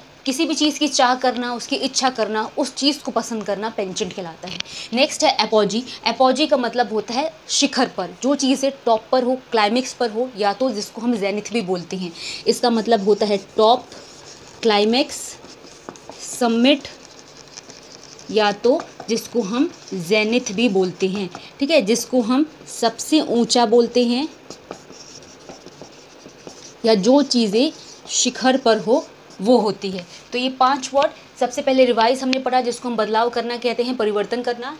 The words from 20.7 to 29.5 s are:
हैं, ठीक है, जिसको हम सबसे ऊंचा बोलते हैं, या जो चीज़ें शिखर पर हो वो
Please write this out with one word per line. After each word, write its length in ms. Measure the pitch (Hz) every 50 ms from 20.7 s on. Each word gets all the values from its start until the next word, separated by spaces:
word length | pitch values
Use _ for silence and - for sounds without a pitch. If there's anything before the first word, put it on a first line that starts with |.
| 190 190 185 185 - - 190
हैं, 220 | 190 185 208 190 175 - - - - - -
ठीक 120 | 285 285
है, 100 | 330 285
जिसको 400 | 202 190 233 233 - - 254 254
हम 240 | 220 214 254 269 311 - - - - -
सबसे 480 | - - 240 226 226 - - - 302 311
ऊंचा 440 | - - 226 240 233 - - 247 240
बोलते 380 | 214 233 240 233 226 - 247 247
हैं, 220 | 240 240 254 302 320 - - - - - - - - - - - - - - - - - - - - - - - - - - - - - - - - - - - - - - - - - - - - - - - - - - -
या 100 | 220 226
जो 240 | 202 180 233 262 294 277
चीज़ें 480 | 277 - 240 226 202 196 226 277 311 - - - - - - - -
शिखर 460 | - - - 247 247 - 240 254 254
पर 220 | 269 - 233 220 208
हो 260 | 165 214 247 320 311 - - - - - - -
वो 180 | 185 220